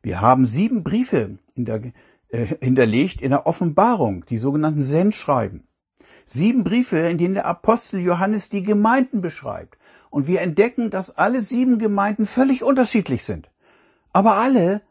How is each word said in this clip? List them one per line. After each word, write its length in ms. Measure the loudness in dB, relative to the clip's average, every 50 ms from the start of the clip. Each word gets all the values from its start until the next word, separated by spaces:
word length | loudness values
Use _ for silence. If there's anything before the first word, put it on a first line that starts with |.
Wir 180 | -8 -8 -6 2
haben 260 | 4 4 6 6 4
sieben 380 | 0 2 -2 0 0 0 -4 -2
Briefe 540 | -2 -2 -2 -2 0 0 -2 -2 -4 -10 -16 _ _ _
in 100 | -8 -6
der, 160 | -4 -6 -6 -8 -10 -16 _ _ _ _ _ _ _
äh, 180 | -6 -6 -4 -4 -6 -4
hinterlegt 640 | -2 0 4 4 4 4 4 2 0 0 -2 -6
in 80 | -2 0
der 160 | 0 0 0
Offenbarung, 800 | -2 -2 0 -2 0 2 2 2 2 2 2 0 -2 -2 -6 -8
die 100 | _ -6
sogenannten 480 | -2 -2 -2 -2 0 -2 -2 0 -2 -2
Sendschreiben. 800 | 0 0 2 2 2 0 -2 -2 0 0 0 0 -4 -8 -12 _ _ _ _ _ _ _ _ _ _ -20 -20 _
Sieben 380 | _ -4 0 0 2 2 2 0
Briefe, 340 | 2 0 0 0 0 0 0
in 180 | 0 0 0
denen 180 | 0 0 0 0
der 120 | -2 -2
Apostel 540 | -4 -6 -2 0 0 0 0 -2 -8 -8 -4
Johannes 500 | -2 -2 0 0 0 -2 -2 -4 -6 -6
die 120 | -8 -6
Gemeinden 600 | -2 0 0 2 2 2 2 2 0 0 -2 -6
beschreibt. 560 | -6 -6 -10 -10 -12 -12 -12 -12 -14 _ -20 _ _ _ _ _ _ _
Und 160 | -4 -4 -2
wir 160 | 0 0 0
entdecken, 480 | 0 0 2 2 2 2 2 -4 -4 -4
dass 260 | -4 -6 -8 -8 -2
alle 240 | 0 0 0 0 -2
sieben 380 | -4 -4 -2 0 2 2 2 2
Gemeinden 480 | 0 0 0 0 0 -2 0 -2 -4
völlig 360 | -2 2 2 2 2 2 0
unterschiedlich 600 | 2 2 2 2 2 2 0 -2 0 0 -4 -4 -4
sind. 260 | -8 -10 -10 -10 _ _ _ _ _ _ _ _ _ _ _ _ _
Aber 240 | 0 2 4 4 4
alle 460 | 4 2 2 2 2 2 2 0 -2 _ _